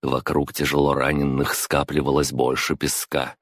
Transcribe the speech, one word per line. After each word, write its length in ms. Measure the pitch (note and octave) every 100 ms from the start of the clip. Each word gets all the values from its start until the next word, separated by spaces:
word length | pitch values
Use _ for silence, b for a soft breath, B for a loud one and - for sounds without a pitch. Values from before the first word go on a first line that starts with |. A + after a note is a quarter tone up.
Вокруг 520 | C2+ C2 - D2 C#2
тяжело 400 | - C#2+ D2 C#2+
раненых 600 | C2+ C2 D2 C#2+ C2+ C#2+
скапливалось 760 | - - D2 C#2+ D2 C#2+ C#2 C#2
больше 420 | C2 B1+ C2 -
песка 640 | C#2 C#2+ - - D2 B1+ -